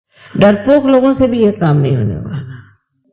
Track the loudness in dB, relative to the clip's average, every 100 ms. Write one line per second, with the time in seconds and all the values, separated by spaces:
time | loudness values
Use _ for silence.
0 | _ _ -12 0 2 2 2 2 4 2
1 | 2 0 -2 2 0 0 0 0 0 -2
2 | -2 -6 -8 -10 -12 -18 -20 _ _ _
3 | _